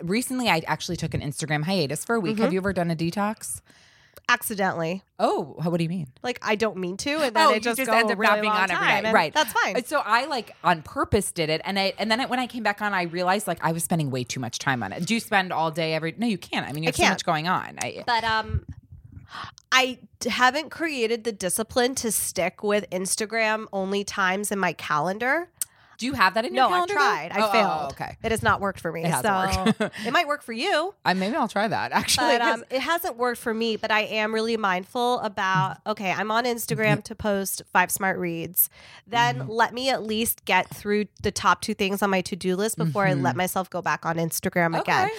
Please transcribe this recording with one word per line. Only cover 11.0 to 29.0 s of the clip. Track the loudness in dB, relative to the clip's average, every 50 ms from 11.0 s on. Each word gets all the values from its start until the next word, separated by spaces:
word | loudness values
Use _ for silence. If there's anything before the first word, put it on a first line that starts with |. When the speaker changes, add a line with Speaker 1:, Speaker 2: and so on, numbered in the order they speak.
| 0 2 2 0 0 0
Speaker 1:
did | -2 -2 0 0
it, | 0 -2 -2
and | -2 -2
I, | 0 0 0 0 -2
and | 0 0
then | 0 0 0
when | -2 -2 -2
I | -2
came | -4 -6 -2 -2
back | -2 0 0
on, | -2 -2
I | 0 0 -2
realized, | -2 -2 0 2 2 2 2 0
like, | -2 -4 0 0
I | 0
was | 0 0 0
spending | 0 0 0 0 0
way | -2 -4 -4
too | -4 -6 -6
much | -6 -6 -8
time | -4 -2 -2 0 0
on | -2 -6 -6
it. | -6 -2
Do | -2 -2
you | -2
spend | 0 2 2 2 2 2 -2
all | -2 -2 -2
day | 0 -2 -2 0 -2
every? | -2 -2 -4 -4
No, | -2 -2
you | -2 -2 -2
can't. | -4 -6 -6 -6 -4
I | -4 -6
mean, | -4 -4
you |
Speaker 2:
I | -2
Speaker 1:
have | 0
so | 2 2
Speaker 2:
can't. | 2 2
Speaker 1:
much | 0 -2
going | -2 -2 -2 0
on. | -2 -2 -2 -4 -8 -8 -8
I | -8 -8 -8 -8 -4
Speaker 2:
But, | -2 -2 0 0
um, | 0 -2 -2 -2 -2 -4 -4 -6 -8 -16 -20 -20 _ -20 -20 -20 -20 -20 -20 -20 -16 -14 -14 -14 -14 -16 -20 _ _
I | 2 4 4 2 -2 -8 -16 -20 _ _
d-, | -6 -4
haven't | 2 4 4 4 4 2 -4 -6
created | -6 -4 -4 -2 0 0 0 0 0 -2 -2
the | -6
discipline | -6 -4 -4 -4 -2 -2 -4 -2 0 2 2 2 0
to | -2 -2 -2
stick | -2 0 -2 -2 -2 -2 -2 -2 -2 -4 0
with | 0 2 0 0 -2
Instagram | -4 -4 -2 -2 -2 -2 -4 -4 -2 0 0 0 0 -2 -4 -6 -4
only | -4 -2 0 -2 -2 -2
times | -4 -2 0 2 2 2 0 -2 -2
in | 0
my | 0 0 0 -2
calendar. | -4 -4 -2 0 0 0 0 -2 -2 0 0 0 0 -2 -6 _ _ -10 -10 _ _ -20 _ -12
Speaker 1:
Do | -6 -6
you | -6 2
have | 4 4 4 4
that | 2 -2
in | 0 2
your | 2 4
Speaker 2:
No, | 4 4
I've | 2 2 0
Speaker 1:
calendar, | 2
though? | 2
Speaker 2:
tried. | 2 2 2 0 -4 -4
I | 0 0
Speaker 1:
Oh, | 0
oh, | 4 4
Speaker 2:
failed. | 4 4 4 2 -2 -4 -6 -8
Speaker 1:
okay. | -8 -10 -10 -10 -6
Speaker 2:
It | -2 -2
has | -2 2 2
not | 2 2 2
worked | 0 -4 -4 -4
for | -6 -6
me. | -4 -2